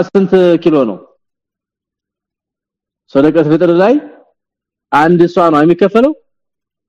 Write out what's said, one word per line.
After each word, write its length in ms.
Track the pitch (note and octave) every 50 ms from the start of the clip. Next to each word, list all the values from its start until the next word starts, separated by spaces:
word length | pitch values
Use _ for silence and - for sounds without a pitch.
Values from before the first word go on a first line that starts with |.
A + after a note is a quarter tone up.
| F3+
ስንት 280 | - - G3+ F#3+ F3+ - F#3+ F3+ F3 E3+ E3
ኪሎ 180 | - - D#3 D3 C3
ነው? 140 | A2 F#2 F2 - _ _ _ _ _ _ _ _ _ _ _ _ _ _ _ _ _ _ _ _ _ _ _ _ _ _ _ _ _ _ _ _ _ _ _ _ _ _ _ _ _ -
ሰደቀት 320 | C#3 C#3 D#3 D3+ E3+ D#3 D3
ፍጥር 220 | D#3 D#3+ F3 E3+ E3+
ላይ 200 | E3+ F#3 A3 C4 D4+ - - - - _ _ _ _ _ _ _ _ _ _ _ _ _ _ -
አንድ 280 | C#3 D3+ E3 F3 E3+ F3
ሷዕ 200 | E3+ E3+ G3 F3 E3
ነው 120 | D3+ D3
የሚከፈለው? 520 | D3+ E3+ F3 F3 G3+ F#3+ - A3 A#3+ D4 D#4 - _ _ _ _ _ _ _ _ _ _ _ _ _